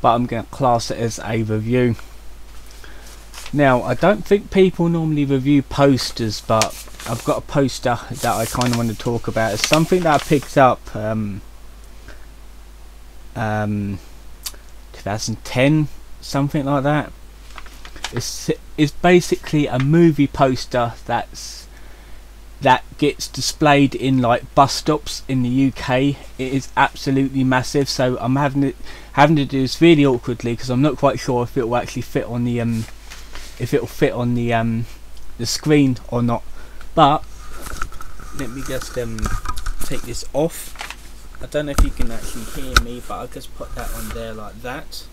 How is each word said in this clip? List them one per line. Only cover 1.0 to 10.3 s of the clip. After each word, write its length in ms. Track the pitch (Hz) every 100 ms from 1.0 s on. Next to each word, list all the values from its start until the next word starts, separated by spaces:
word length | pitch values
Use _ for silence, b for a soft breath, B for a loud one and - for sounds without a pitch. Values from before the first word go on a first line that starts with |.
| 113 -
a 180 | - 113
review. 540 | 107 107 110 123 123 110 - - - - - - - B B B B B B - -
Now, 300 | 139 139 123
I 120 | -
don't 300 | 123 170 208
think 280 | - 202 -
people 360 | 190 190 - 170
normally 360 | 170 160 147
review 360 | 139 139 131 143
posters, 800 | 131 - 139 127 - - 113 101
but 260 | - 113 110 - - - -
I've 160 | 120
got 140 | - 117
a 20 |
poster 580 | - 151 135 - 127 117 -
that 280 | 113 120 107
I 100 | 113
kinda 320 | - 123 117
wanna 160 | 117
talk 320 | 104 - 117 -
about. 280 | 110 110
It's 120 | 107 -
something 380 | 156 165 185
that 180 | 165 143
I 20 |
picked 320 | -